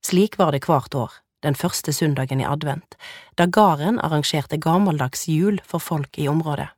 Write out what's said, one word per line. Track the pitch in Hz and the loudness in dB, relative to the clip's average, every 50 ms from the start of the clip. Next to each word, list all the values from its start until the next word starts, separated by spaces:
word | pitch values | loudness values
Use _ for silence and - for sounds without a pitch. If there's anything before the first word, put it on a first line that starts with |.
| - | -4
Slik | - - 180 202 214 - - | 0 2 2 2 2 2 0
var | 190 160 139 | 0 2 2
det | 139 - | -2 0
hvert | - 170 139 - - - | 2 2 2 2 -2 -6
år, | 139 117 - - - _ _ _ _ - | -6 -6 -6 -8 -18 _ _ _ _ -2
den | 147 143 - | -2 -2 0
første | - 175 - - - - | -2 -4 -4 -4 -6 -4
søndagen | 147 - 170 156 143 131 131 131 135 135 | -2 0 0 0 0 0 -2 -2 -2 -2
i | 131 | -2
advent, | - 143 147 151 147 139 160 - _ - _ - - - - - - _ | -2 -2 -4 -4 -6 -6 -6 -10 _ -20 _ -20 -20 -20 -20 -20 -18 _
da | - 175 175 | 2 2 2
gården | 175 220 214 196 160 143 147 180 233 240 | 6 6 6 6 6 2 0 -2 -2 0
arrangerte | - 156 160 147 147 - - 156 139 - - 147 156 | -2 0 0 0 0 0 -2 -2 -2 -2 -6 -2 0
gammeldags | 165 165 185 208 196 156 147 135 127 - - - | 2 2 4 2 2 2 0 -2 -2 -4 -6 -4
jul | - 160 156 175 202 208 185 - | 0 0 2 2 2 0 -2 -4
for | - - 170 - | -6 -8 -8 -6
folk | - 170 156 143 - - - 151 | -4 -4 -4 -4 -6 -6 -4 -2
i | 139 | 0
området. | 147 160 160 156 147 143 - 147 - | 0 0 0 -2 -4 -4 -6 -10 -12